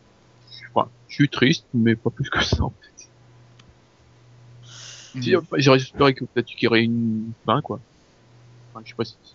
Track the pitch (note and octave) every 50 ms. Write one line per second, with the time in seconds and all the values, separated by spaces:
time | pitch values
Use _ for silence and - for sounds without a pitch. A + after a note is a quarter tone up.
0 | _ _ _ _ _ _ _ _ _ - - - - - - A2+ - - - _
1 | _ - - - C#3+ - - - B2 C3+ E3 - - _ - A#2+ A2+ A#2 A2+ A2+
2 | - A#2 - - C3 - - - - - - - - - - _ - - _ -
3 | - - _ _ _ - - - - _ _ - _ - _ _ _ _ _ _
4 | _ _ _ _ _ - - - - - - - - - - - - - - -
5 | - - - C3 B2 F3 F#3 E3+ E3 - E3 D3+ C3+ C#3 C3 C3 C3 - - -
6 | C#3+ C#3 C3 - C3+ - _ A#2+ A#2 - - - B2 A2 A#2 A2+ A#2 A#2 A#2 A#2
7 | A#2 A2+ A2 A2 A2 A2+ A2+ - - A2+ A2+ D3 - - G#2 A#2 - _ _ _
8 | _ _ _ _ _ _ _ - - - - - - - - A2+ A2+ - - -
9 | A2+ - - _ _ - _